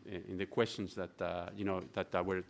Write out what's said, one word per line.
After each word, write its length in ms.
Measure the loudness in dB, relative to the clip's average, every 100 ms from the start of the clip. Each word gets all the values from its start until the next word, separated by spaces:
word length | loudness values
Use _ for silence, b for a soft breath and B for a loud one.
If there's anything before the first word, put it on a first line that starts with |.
| -8 -6 -4
in 80 | -2
the 80 | 0
questions 500 | 4 2 2 -4 -4
that, 260 | -6 -2
uh, 280 | -2 0 -4 -2
you 80 | 0
know, 160 | 0 0
that, 240 | -2 0 2
uh, 80 |
were 180 | 2 0 0